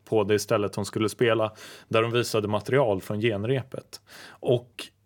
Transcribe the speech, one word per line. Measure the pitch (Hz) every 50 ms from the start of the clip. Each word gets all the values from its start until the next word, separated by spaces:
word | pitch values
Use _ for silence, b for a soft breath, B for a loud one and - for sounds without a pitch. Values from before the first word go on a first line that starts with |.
| -
på | - - 110 101
det | 98 107 101
stället | - - 117 107 101 95 -
hon | 113 101
skulle | - - 107 107 101
spela, | - - 123 113 113 113 110 107 - B B B B B B B
där | 113 113 113
hon | 117
visade | 113 120 113 - - 110 104 101
material | 107 101 - - 127 139 139 113 101 92
från | - - 107 107
genrepet. | 110 120 104 98 101 120 135 131 - - - - - _ - - _ B B B B B
Och | B B B - 127 120 - - _ - - - _ _ _